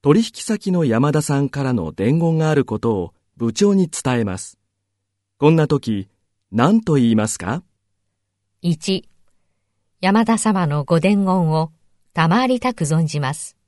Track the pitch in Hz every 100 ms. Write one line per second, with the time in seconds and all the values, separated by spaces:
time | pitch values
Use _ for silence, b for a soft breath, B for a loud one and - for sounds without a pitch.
0 | 143 175 226 - - 214 196 180 147 113
1 | 143 151 151 139 139 143 135 123 80 -
2 | 101 160 165 160 156 147 123 107 117 101
3 | 82 _ _ _ 117 113 202 196 170 -
4 | 135 123 104 92 - _ _ _ _ _
5 | _ _ _ _ 143 165 147 147 - 104
6 | 95 _ _ _ _ 107 139 220 220 143
7 | 117 110 107 - 90 151 _ _ _ _
8 | _ _ _ _ _ _ 175 170 - 190
9 | - _ _ _ _ _ _ _ _ _
10 | 185 208 226 226 220 190 165 147 139 165
11 | 180 208 190 185 165 156 160 _ _ _
12 | _ - 160 214 254 247 254 240 147 160
13 | 156 151 135 147 - _